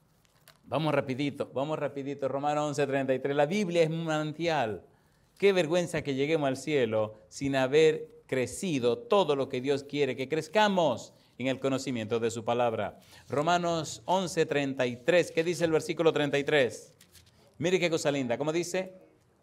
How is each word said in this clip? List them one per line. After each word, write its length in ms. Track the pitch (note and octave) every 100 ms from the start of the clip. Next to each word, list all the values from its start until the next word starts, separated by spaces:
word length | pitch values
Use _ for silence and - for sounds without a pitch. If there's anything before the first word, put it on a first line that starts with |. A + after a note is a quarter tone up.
| _ _ _ _ - _
Vamos 320 | - B2+ D#3 C#3
rapidito, 560 | B2+ B2+ C#3+ - -
vamos 240 | B2+ D3 D3+
rapidito. 500 | C#3+ C#3 C3+ C#3 C3+
Romanos 420 | C3+ D3 D3+ D3+
once, 180 | C#3+ C#3
treinta 260 | C#3 C3+
y 60 | C3
tres. 160 | C#3 C#3+
La 100 | D3
Biblia 380 | G3+ F#3 E3+
es 60 | D#3+
un 140 | E3
manantial. 840 | E3 D#3 D3+ D3 E3+ D#3 A2+ F#2+ - _ _ _ _ _
Qué 160 | G3
vergüenza 500 | F#3 D3+ F3+ E3+ D#3+
que 100 | C#3
lleguemos 340 | C3+ C#3+ D#3+ C#3
al 80 | C3
cielo 600 | - D3 A2+ A2 G#2+ - -
sin 280 | - C#3 C3+
haber 640 | C3 D3+ D#3+ D#3 - - -
crecido 720 | B2+ B2 - G3 C#3 A#2+ A#2
todo 360 | - G3+ D#3+ C#3
lo 140 | C3
que 100 | B2+
Dios 240 | C3 C3+
quiere 320 | C3+ D3 C3 B2
que 140 | C3
crezcamos 840 | D#3 D3+ G#3+ G#3+ F#3 D#3 A2 - - _ -
en 80 | B2+
el 120 | C3
conocimiento 600 | C3+ C3 C3+ A#2+ G#2+ A#2
de 100 | A#2
su 160 | A2+ A2
palabra. 540 | A#2+ A#2+ A2 F#2+ - - - -
Romanos 760 | B2+ D#3+ F3 F3 E3 D3 - -
once, 400 | F#3 F3 E3 D#3
treinta 400 | C#3+ C#3 C3+ B2+
y 120 | A#2+
tres. 340 | - F3 E3
¿Qué 120 | -
dice 220 | E3 D#3+ E3
el 60 |
versículo 420 | D#3 D#3 D#3 E3
treinta 240 | D3 C#3+ C#3+
y 60 |
tres? 500 | C#3+ D3+ A#2 - - _ - - _ _ _ -
Mire 220 | D#3+ F3+
qué 100 | E3+
cosa 220 | D#3 D3+
linda. 260 | C#3+ B2 A#2
¿Cómo 160 | D3+
dice? 400 | E3 E3+ F#3 F#3 - - _ _ _